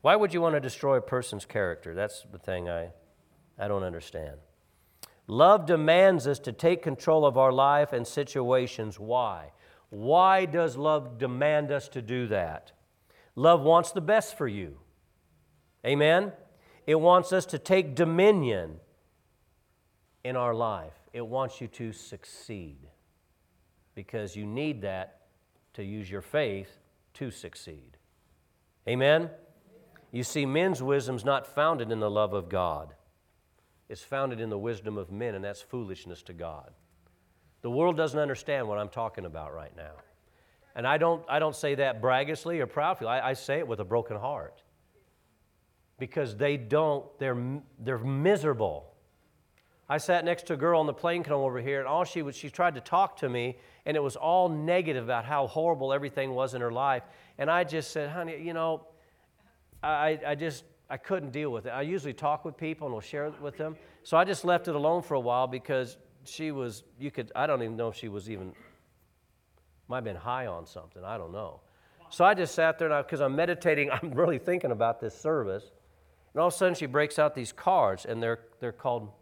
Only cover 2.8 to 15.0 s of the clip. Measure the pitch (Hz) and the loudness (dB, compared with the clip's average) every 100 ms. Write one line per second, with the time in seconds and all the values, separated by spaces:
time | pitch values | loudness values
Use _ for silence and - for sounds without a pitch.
2.8 | 85 - _ _ _ _ _ - 101 101 | -6 -14 _ _ _ _ _ -8 -2 -2
3.8 | 92 82 - 85 76 73 _ _ _ _ | -2 -8 -10 -10 -10 -12 _ _ _ _
4.8 | _ _ - _ - 113 170 208 160 165 | _ _ -20 _ -6 8 8 8 6 4
5.8 | 156 175 196 175 127 135 - 107 165 175 | 6 8 8 6 0 -2 -6 2 2 2
6.8 | 165 135 - 160 147 127 131 127 139 147 | -2 -2 4 6 6 6 6 6 6 4
7.8 | 147 123 117 - 143 143 123 127 123 - | 2 -2 -4 -4 -4 -2 2 2 2 -6
8.8 | 107 101 107 123 113 87 73 _ - - | -8 -8 -2 0 0 -6 -14 _ -20 -20
9.8 | _ 104 117 165 185 190 180 165 165 123 | _ -6 2 6 8 6 4 0 0 0
10.8 | 151 151 127 120 127 123 147 151 147 139 | 2 0 -2 -6 -4 0 2 2 0 -4
11.8 | - 131 110 127 117 101 85 78 - _ | -4 -10 -4 -4 0 -2 -2 -6 -14 _
12.8 | _ _ _ _ _ - 151 170 143 165 | _ _ _ _ _ 4 6 8 8 6
13.8 | 170 190 156 214 - - 135 101 85 69 | 6 -4 2 2 2 -6 -6 -4 -8 -12
14.8 | _ _ | _ _